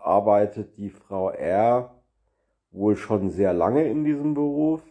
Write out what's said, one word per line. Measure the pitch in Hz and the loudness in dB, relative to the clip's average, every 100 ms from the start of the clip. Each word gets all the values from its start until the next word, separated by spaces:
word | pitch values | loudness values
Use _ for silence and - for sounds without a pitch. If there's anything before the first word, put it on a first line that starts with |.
arbeitet | - 98 104 104 104 110 98 - | 0 2 4 4 2 -4 -12 -12
die | 101 | -14
Frau | - - 98 92 | -14 -10 -4 -4
R | - 78 98 117 123 123 - _ _ _ _ _ _ _ | -4 -2 2 2 2 -2 -16 _ _ _ _ _ _ _
wohl | 92 104 101 | -2 0 0
schon | - 104 95 | 0 -2 -2
sehr | 87 98 | 0 0
lange | 87 90 139 160 | 2 2 2 0
in | 151 | 0
diesem | 151 143 151 | -2 -2 -2
Beruf. | 147 147 143 156 156 - | -2 -2 0 -2 -2 -8